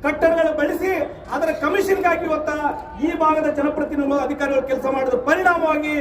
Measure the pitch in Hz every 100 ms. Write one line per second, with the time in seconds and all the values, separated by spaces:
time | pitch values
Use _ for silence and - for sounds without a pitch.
0 | 285 302 330 330 320 302 302 - 370 359
1 | 262 - - 269 320 302 294 392 381 392
2 | 349 330 330 311 302 302 294 - - -
3 | 302 330 311 311 294 294 285 302 294 285
4 | 277 285 262 285 277 269 269 262 269 269
5 | 262 240 277 330 359 339 320 302 302 302